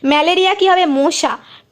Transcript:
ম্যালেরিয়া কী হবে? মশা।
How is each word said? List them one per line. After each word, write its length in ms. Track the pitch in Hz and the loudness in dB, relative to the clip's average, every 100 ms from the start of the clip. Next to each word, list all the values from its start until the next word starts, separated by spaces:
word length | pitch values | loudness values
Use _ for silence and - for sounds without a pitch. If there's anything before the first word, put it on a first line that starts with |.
| 269 | -2
ম্যালেরিয়া 420 | 294 320 370 370 415 | 0 0 0 0 0
কী 60 | 381 | 2
হবে? 120 | 370 339 269 | 2 0 0
মশা। 360 | 294 - 277 - - - _ | -2 -2 -4 -6 -14 -20 _